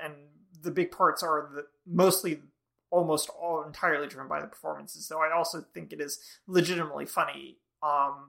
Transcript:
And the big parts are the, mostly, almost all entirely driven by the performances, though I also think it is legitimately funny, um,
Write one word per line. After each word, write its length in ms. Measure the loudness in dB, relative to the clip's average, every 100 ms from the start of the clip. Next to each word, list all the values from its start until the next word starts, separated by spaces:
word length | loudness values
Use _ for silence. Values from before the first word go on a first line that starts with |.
And 120 | -12 -14 -20 _ _ -10
the 120 | -4
big 180 | 0 -2
parts 320 | 4 2 4
are 280 | 0 0 -2
the, 120 | -12 -14 _ -2
mostly, 540 | 6 6 6 0 -4 -8 _ _ _ _
almost 400 | 2 4 2 0
all 320 | -6 -4 -4
entirely 460 | -4 -2 2 2 -2
driven 180 | -8 -8
by 140 | -6
the 80 | -8
performances, 580 | -10 -10 -8 -12 -14 -8
though 160 | 0
I 140 | 2 2
also 280 | 0 -4 -10
think 200 | -16 -14
it 80 | -8
is 180 | -8 -8 -14 -20 2
legitimately 580 | 2 4 0 -2 -6 -4
funny, 520 | 0 0 -2 -14 -20 _ _
um, 480 | 0 2 2 -2